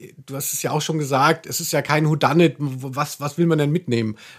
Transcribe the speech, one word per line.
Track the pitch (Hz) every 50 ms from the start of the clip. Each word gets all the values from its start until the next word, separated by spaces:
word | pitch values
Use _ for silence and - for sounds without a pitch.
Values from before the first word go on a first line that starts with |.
| 131 - - - 131
du | - 131
hast | 139 135 - -
es | - -
ja | 131
auch | 139 151
schon | - - 160
gesagt, | 156 147 131 139 131 143 156 165 160 -
es | - - -
ist | 165 - -
ja | 143
kein | 139 - 147 151 156 151
Whodunit, | 156 143 - 127 147 170 170 156 131 -
w-, | 147 135 131 127 135 135 127
was, | 139 147 - - -
was | 139 147 -
will | - 170
man | 165 160 147
denn | 147 147
mitnehmen, | 151 175 - - 120 117 113 110 104 - - - -